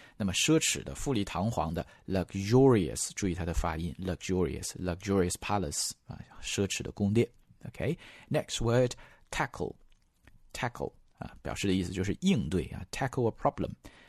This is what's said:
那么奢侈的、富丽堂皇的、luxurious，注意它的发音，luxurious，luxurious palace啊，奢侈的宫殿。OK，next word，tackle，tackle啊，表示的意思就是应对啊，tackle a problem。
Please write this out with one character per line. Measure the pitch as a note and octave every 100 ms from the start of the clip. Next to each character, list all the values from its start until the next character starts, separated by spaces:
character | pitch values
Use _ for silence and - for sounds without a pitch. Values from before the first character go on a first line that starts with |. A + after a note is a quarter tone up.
| - -
那 |
么 | G2
奢 | - - D#3
侈 | - -
的、 | -
富 | C#3 C#3+
丽 | A#2+
堂 | G2 F2 G#2
皇 | A#2 D#2+
的、 | E2+ - - -
luxurious， | F#2 F2 G2 G2+ B2 C3+ A2+ D2+ - -
注 | - G2
意 |
它 | E2+
的 | E2+
发 | E2+ F2 D#2+
音， | F2 -
luxurious，luxurious | F2+ D#2+ - F#2 D#2+ - - - F2+ F2 G2 G2 F2+
palace | - - G2+ D2+ - - - -
啊， | - - -
奢 | - - G2
侈 | -
的 | -
宫 | - G2+
殿。 | A2 - - - - -
OK，next | - G#2 E3+ - - - D3+ - -
word，tackle，tackle | A#2 A#2+ B2+ - - - - - C#3+ - - - - - _ _ - - - - A#2+ - - - _ -
啊， | - -
表 | -
示 | - G2+
的 |
意 | F#2+
思 | F2
就 | F#2
是 | F#2+ F2+
应 | F#3 D3+ D2
对 | F2 C2+
啊， | - -
tackle | - C3+ - A#2
a | -
problem。 | - - - - - -